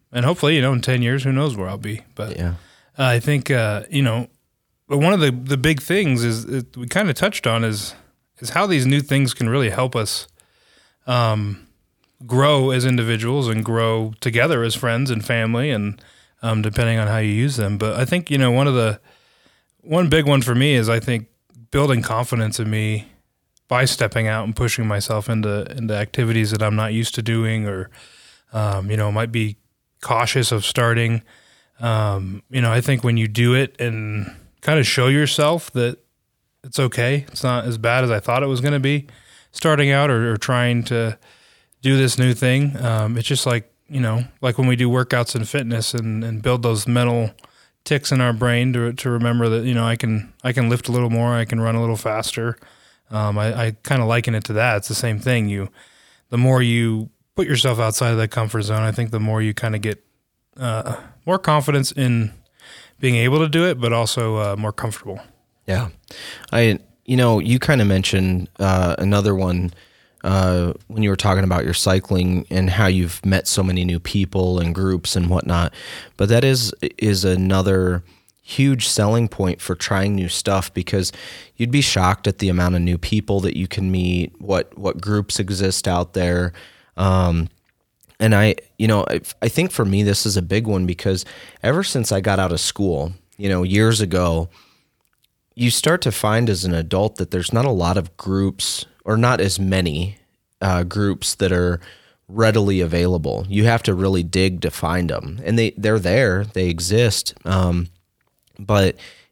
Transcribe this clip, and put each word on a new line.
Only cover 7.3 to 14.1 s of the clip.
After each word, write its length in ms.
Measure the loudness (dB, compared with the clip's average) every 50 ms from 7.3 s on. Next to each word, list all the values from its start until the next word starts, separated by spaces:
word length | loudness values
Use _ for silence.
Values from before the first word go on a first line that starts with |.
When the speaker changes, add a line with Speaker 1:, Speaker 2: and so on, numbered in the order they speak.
| -2 -2 -2
Speaker 1:
on 160 | 0 0 2 0
is, 320 | 0 -2 -4 -6 -10 -14 -18 _ _ _ _ _ _ _ _
is 120 | -14 -2
how 160 | 0 0 2
these 200 | 2 2 2 2
new 160 | 2 2 2 0
things 320 | 0 2 2 2 0 0
can 160 | -2 -2 0
really 180 | 0 0 0 0
help 260 | 0 -2 -2 -2 -2
us, 320 | -2 -2 -2 -4 -8 -10 -14 _ _ _ _ _ _ _ _ _ _ _ _ _ _ _
um, 600 | -2 0 2 2 2 0 0 -2 -4 -6 -10 -14 _ _ _ _ _ _ _ _ _ _ _ -8
grow 440 | -2 2 4 4 4 4 4 2 2
as 160 | 0 0 0
individuals 600 | 2 0 0 0 0 -2 -2 -2 -2 -2 0 0 0
and 140 | -2 -2 -2
grow 500 | -2 0 0 0 0 0 -2 -2 -4